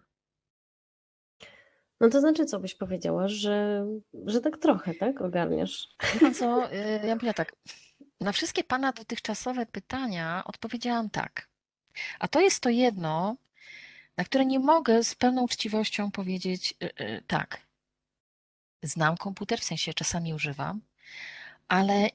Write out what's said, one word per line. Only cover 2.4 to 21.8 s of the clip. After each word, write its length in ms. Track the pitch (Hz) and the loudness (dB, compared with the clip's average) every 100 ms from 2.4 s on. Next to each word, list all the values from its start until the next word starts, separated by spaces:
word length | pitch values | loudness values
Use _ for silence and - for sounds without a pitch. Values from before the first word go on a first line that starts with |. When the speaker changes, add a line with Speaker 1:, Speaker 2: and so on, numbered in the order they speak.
| 311 | 2
Speaker 1:
co 140 | 196 | -2
byś 160 | 185 - | -6 -8
powiedziała, 520 | 190 180 170 170 196 | -6 -4 -2 0 -2
że, 580 | 208 208 208 208 202 202 214 - - 196 | -2 0 0 0 -2 -4 -8 -12 -12 -2
że 160 | 233 | 0
tak 160 | 302 311 | 0 2
trochę, 360 | 320 190 175 | 4 4 0
tak? 280 | 160 226 277 | -2 -2 -2
Ogarniasz? 640 | 180 175 165 160 190 - - - - | -2 0 0 0 -2 -6 -14 -8 -2
Speaker 2:
Wie 60 | 220 | 4
pan 140 | 285 | 4
co, 400 | 247 240 240 233 | 4 0 0 0
y, 40 | 196 214 | -4 -2
ja 60 | 214 | -2
bym 180 | 214 226 | 0 0
powiedziała 160 | 233 | 0
tak. 220 | - 160 - - - - - - - | -2 -4 -8 -20 -20 -20 -20 -18 -6
Na 100 | 190 | -2
wszystkie 320 | - 339 370 | -2 -2 -2
pana 280 | - 254 269 | -2 0 0
dotychczasowe 760 | 240 - 226 - 208 247 254 226 | -2 -6 -6 -6 -4 -4 -4 -4
pytania 800 | 196 - 262 247 175 165 180 - | -8 -8 -6 -4 -4 -4 -4 -6
odpowiedziałam 640 | - 220 240 240 233 214 | -10 -8 -4 -2 -2 -2
tak. 400 | - - - - _ _ _ _ - - - | -4 -6 -8 -16 _ _ _ _ -12 -12 -6
A 80 | 190 | 2
to 140 | 302 | 6
jest 180 | 381 - | 6 4
to 100 | 247 | 2
jedno, 680 | 240 247 190 160 160 196 254 _ _ - - - - - - | 4 4 4 0 0 -2 -4 _ _ -20 -20 -20 -20 -10 -6
na 60 | |
które 220 | 180 262 262 | 0 2 4
nie 140 | 269 | 4
mogę 440 | 277 320 262 226 | 4 4 6 4
z 120 | 220 - | 4 2
pełną 280 | 247 254 | 2 4
uczciwością 680 | 240 - 214 214 214 - 202 | 0 -2 -2 0 0 -2 -4
powiedzieć, 640 | 202 185 185 185 185 - - | -4 -4 -2 -2 -2 -4 -6
y, 200 | 175 - | -8 -6
y, 200 | 107 107 - | -6 -6 -2
tak. 340 | 156 - - _ _ _ _ _ _ _ _ _ _ _ _ | -2 -2 -10 _ _ _ _ _ _ _ _ _ _ _ _
Znam 340 | 156 165 156 175 | -4 0 0 0
komputer, 420 | 196 190 202 233 | -6 -8 -4 -4
w 40 | |
sensie 300 | - 165 165 | -4 -4 -4
czasami 400 | - - 175 165 | -4 -2 -2 -4
używam, 480 | 156 151 139 147 214 - _ - - - - - - - | -4 -4 -4 -6 -6 -10 _ -20 -16 -16 -16 -18 -12 0
ale 420 | 185 | 2